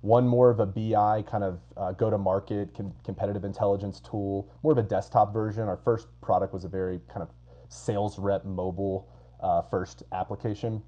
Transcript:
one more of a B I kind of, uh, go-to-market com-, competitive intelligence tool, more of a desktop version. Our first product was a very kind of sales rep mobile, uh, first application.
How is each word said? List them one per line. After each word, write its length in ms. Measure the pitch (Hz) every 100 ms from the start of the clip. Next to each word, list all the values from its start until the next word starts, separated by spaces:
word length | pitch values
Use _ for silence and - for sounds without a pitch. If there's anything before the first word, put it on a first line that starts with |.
one 260 | 104 117 123
more 220 | 123 123
of 100 | 113
a 60 | 101
B 280 | 101 110
I 300 | 107 104 110 104
kind 160 | 110
of, 160 | 98 87 - -
uh, 140 | 95
go-to-market 800 | 95 113 107 95 98 - 104 98
com-, 180 | - 101 -
competitive 420 | - 95 101 101
intelligence 560 | 98 - 101 101 101 95
tool, 500 | - 107 98 98 98 -
more 100 | 156
of 60 | 135
a 40 |
desktop 500 | 107 95 - 120 104
version. 360 | 107 107 107 107
Our 100 | 90
first 300 | - 113 - -
product 320 | - 90 95
was 120 | 95
a 40 | 90
very 320 | 95 92 90 -
kind 140 | -
of 80 | 85 - - - -
sales 480 | - - 101 104 98
rep 260 | 98 98
mobile, 640 | 98 92 92 90 98 95 - - - -
uh, 220 | 92 85
first 400 | - 95 90 - -
application. 720 | 92 92 101 117 104 117 110